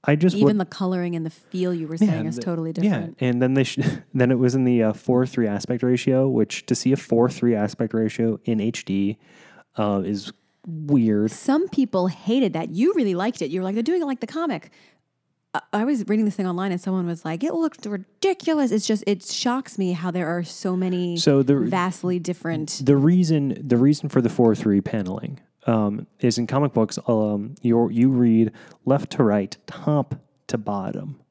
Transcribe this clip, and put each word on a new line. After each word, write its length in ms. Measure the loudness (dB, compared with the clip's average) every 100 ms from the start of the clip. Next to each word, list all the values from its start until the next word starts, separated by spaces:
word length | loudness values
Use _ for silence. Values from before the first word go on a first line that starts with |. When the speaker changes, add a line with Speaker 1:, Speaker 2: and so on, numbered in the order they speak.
Speaker 1:
I 120 | 2 2
just 200 | 2 4
Speaker 2:
Even 220 | 4 4
Speaker 1:
would 100 | -2
Speaker 2:
the 20 |
coloring 440 | -4 -4 -2 -4 -4
and 80 | -6
the 40 |
feel 420 | -10 _ -4 -2
you 140 | -4 -6
were 100 | -2
Speaker 1:
Yeah, 80 | 0
Speaker 2:
saying 180 | 0 -4
is 120 | -6
Speaker 1:
the 40 |
Speaker 2:
totally 300 | -6 -4 -6 -2
Speaker 1:
yeah, 60 |
Speaker 2:
different. 360 | 0 0 -4 -4
Speaker 1:
and 220 | -2 2
then 120 | 2
they 100 | 2
sh-, 160 | 0 0 -2 -2
<laughs> 180 | -6
then 180 | 0 2
it 80 | 4
was 160 | 2 2
in 80 |
the, 180 | 2 4
uh, 100 | 2
four 320 | 0 0 2 2
three 180 | 0 0
aspect 360 | -2 -4 -2
ratio, 440 | 0 2 2 2 2
which 380 | 2 0 -4 -4
to 80 |
see 180 | -2 2
a 40 | 0
four 320 | 2 2 2
three 240 | 2 0
aspect 400 | 2 -2 -2 -4
ratio 460 | 0 -2 0 -2 -2 -2
in 140 | -2
H 260 | -2 -4 -4
D, 340 | -2 -2 -4 _ -20 -20 -20 _ -4
uh, 240 | 0 0
is 280 | -2 -6 -8 -18 _ _ -14
weird. 640 | -12 0 2 4 2 0
Speaker 2:
Some 360 | -2 0 0 0
people 380 | -2 0 0 -2
hated 460 | -2 -2 0 0
that. 160 | -2 -6
You 220 | 0 0 2
really 180 | 0 0
liked 260 | -4 -4
it. 80 | -6
You 80 | -4
were 60 | -4
like, 100 | -2
"They're 80 |
doing 180 | -2 -2
it 40 | -2
like 140 | -6
the 60 | -8
comic." 440 | -6 -4 -6 -10 _ _ _ _ _ _ _ _
I, 80 | -10 _
I 100 | -4
was 240 | -2 -2 0
reading 180 | 0 0
this 100 | -2
thing 100 | -4
online, 240 | -2 -4
and 80 | -4
someone 260 | -2 -4 -4
was 180 | -6 -6
like, 180 | -4
"It 100 | -4 -2
looked 300 | -4 -4 -10
ridiculous." 840 | -10 -10 _ -2 0 -2 0 2
It's 140 | 0 0
just, 160 | -2 0
it 160 | -4
shocks 540 | -4 -4 -2 -2 -6 -4
me 140 | -2
how 180 | -2 -4
there 160 | -2 -2
are 160 | -4
so 340 | -6 -6 -4 -2
many 400 | -2 -2 -2 0
Speaker 1:
So 260 | 4 4
the 140 | 4 2
Speaker 2:
vastly 640 | 2 0 -2 -2 -2 -2
different 640 | -4 -6 -4 -4 -6 -4 4
Speaker 1:
the 100 | 4
reason, 640 | 6 4 4 2 0 -4 0
the 80 | 4
reason 300 | 6 4 2
for 120 | 2
the 80 | 2
four 240 | 4 4
three 260 | 4 2 2
paneling, 580 | 0 -4 -4 -8 -10 -12 _ _ 0
um, 400 | 2 0 -2 -10 _
is 180 | 0 0
in 80 | -2
comic 280 | 0 0
books, 260 | 2 0 -2 0
um, 480 | 0 2 -2 -6 -4
you're, 260 | 0 2 2
you 200 | 2 2
read 420 | 4 4 4 2 -2 -20 -10 0
left 260 | 0 0
to 100 | 0
right, 320 | 2 2 -2 -10 -18
top 500 | -8 0 0 -2 -8 _ _ -8
to 100 | -6
bottom. 600 | -4 -6 -6 -8 -12 -16 _